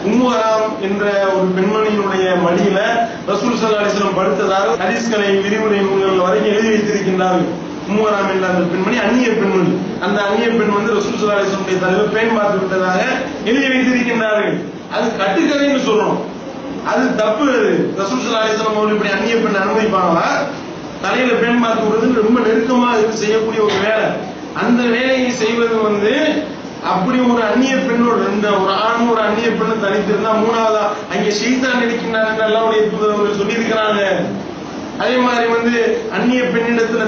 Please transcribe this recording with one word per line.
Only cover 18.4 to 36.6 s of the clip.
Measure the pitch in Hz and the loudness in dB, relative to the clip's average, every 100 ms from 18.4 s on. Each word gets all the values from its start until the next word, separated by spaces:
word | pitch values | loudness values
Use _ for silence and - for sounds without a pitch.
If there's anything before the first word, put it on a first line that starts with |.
அலைஹி | 220 214 | 0 0
வஸல்லம் | 220 214 | -2 0
அவர்கள் | 214 208 | 0 0
இப்படி | 208 196 | 0 -2
அந்நிய | 233 226 | 0 0
பெண் | 208 196 | 0 0
அனுமதிப்பாங்களா? | 196 220 208 190 175 165 165 - - - - - - - | 0 0 0 2 2 2 0 -2 -4 -8 -12 -12 -12 -8
தலையில | 190 240 254 220 | -4 0 0 2
பேன் | 233 240 | 2 2
பார்த்து | 226 226 214 | 0 0 0
விடுறதுன்னு | 226 254 226 | 2 2 2
ரொம்ப | 214 247 | 2 2
நெருக்கமா | 220 - 262 247 240 | 2 2 2 2 2
இருந்து | 226 220 220 | 2 0 0
செய்யக்கூடிய | 208 220 226 220 | 0 0 0 0
ஒரு | 202 190 208 | 0 0 0
வேலை. | 220 - - - - - 151 | 0 0 -4 -8 -12 -10 -4
அந்த | 220 240 240 | 0 2 2
வேலையை | 233 262 262 247 - | 0 2 2 0 0
செய்வது | 220 233 226 220 214 | 0 2 0 2 0
வந்து | 202 208 294 302 - - - - - 170 | 2 2 2 2 0 -4 -10 -12 -8 -4
அப்படி | 185 247 247 240 | 0 0 2 2
ஒரு | 233 214 | 2 2
அந்நிய | 240 269 269 254 | 2 2 0 0
பெண்ணோடு, | 233 233 208 196 | 2 2 2 0
இந்த | 208 208 196 | 0 0 2
ஒரு | 190 196 | 2 0
ஆணும் | 226 233 240 | 0 0 2
ஒரு | 226 | 2
அந்நிய | 208 214 233 | 0 0 0
பெண்ணும் | 185 214 214 | 0 -2 0
தனித்திருந்தா, | 202 208 - 196 220 214 | 0 0 0 0 0 2
மூணாவதா | 226 226 220 214 202 - - | 2 2 2 2 0 -4 -6
அங்கே | 190 208 202 | -2 -2 0
ஷைத்தான் | 233 262 262 240 | 0 0 0 0
இருக்கின்றான் | 233 233 226 220 220 | 0 -2 -2 -2 0
என்று | 220 214 | 0 0
அல்லாஹ்வுடைய | 220 226 214 208 | 2 2 2 0
தூதர் | 180 214 | 0 0
அவர்கள் | 208 208 196 | 0 0 0
சொல்லியிருக்கிறாங்க. | 208 226 - 220 214 208 196 180 - 196 - - - - - - | -2 0 0 0 0 0 0 0 -2 -6 -8 -10 -10 -10 -10 -4
அதே | 240 254 | 0 2
மாதிரி | 247 240 233 | 2 2 0
வந்து | 233 233 240 214 - - 190 | 0 0 2 0 0 -2 -2
அந்நிய | 247 254 247 | 0 2 0
பெண்ணிடத்துல | 226 | 0